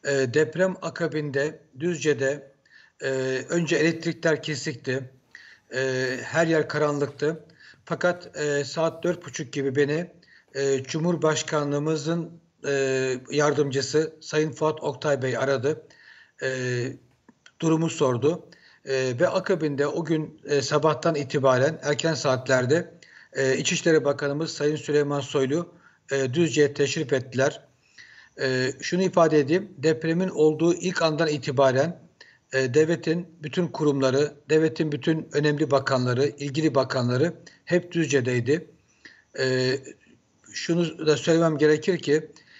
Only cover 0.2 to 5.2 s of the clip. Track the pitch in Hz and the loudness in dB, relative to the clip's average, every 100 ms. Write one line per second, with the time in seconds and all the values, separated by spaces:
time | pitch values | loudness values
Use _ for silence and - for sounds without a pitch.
0.2 | 127 139 156 160 185 180 160 - 165 151 | 2 2 0 0 -2 -2 -10 -6 -4 -4
1.2 | 147 135 147 156 _ 127 170 165 151 131 | -4 -2 -4 -6 _ -6 -4 -2 0 0
2.2 | 135 143 - _ _ - _ _ 135 135 | 0 -2 -10 _ _ -20 _ _ -6 -4
3.2 | 131 131 127 175 160 156 160 160 165 - | -2 -4 -2 -2 0 2 2 0 -6 -2
4.2 | 165 151 - 143 - 131 - 127 127 _ | 0 0 -4 -6 -8 -8 -6 -6 -8 _